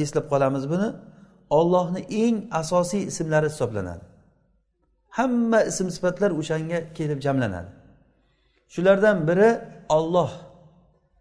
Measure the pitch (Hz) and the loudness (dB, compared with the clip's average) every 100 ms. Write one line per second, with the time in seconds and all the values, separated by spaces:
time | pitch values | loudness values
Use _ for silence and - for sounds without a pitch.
0 | 147 151 151 143 135 139 139 175 220 - | -2 -2 0 0 2 0 -4 -2 -2 -4
1 | - - - _ - 151 170 180 170 185 | -18 -20 -20 _ 0 2 4 2 0 -6
2 | - 202 233 220 - 165 156 180 175 202 | -6 0 0 0 -4 -6 0 0 0 -2
3 | 139 147 160 156 151 151 117 104 90 87 | -4 -6 0 0 0 -2 -4 -4 -8 -10
4 | - - _ _ _ _ _ _ _ _ | -18 -20 _ _ _ _ _ _ _ _
5 | _ - 254 240 226 220 170 175 185 170 | _ -2 0 0 2 2 2 -2 -6 -2
6 | 180 180 202 156 156 160 160 170 160 - | -4 0 0 0 -4 -4 -2 -6 -6 -6
7 | 151 139 139 135 113 90 90 - - _ | -4 -2 0 0 0 -4 -12 -18 -20 _
8 | _ _ _ _ _ _ _ - 180 196 | _ _ _ _ _ _ _ 0 4 6
9 | 214 196 156 180 226 233 - - - 156 | 6 4 2 4 4 4 -6 -16 0 0
10 | 160 175 135 - - - - _ _ _ | 2 0 0 -4 -18 -20 -20 _ _ _
11 | _ _ | _ _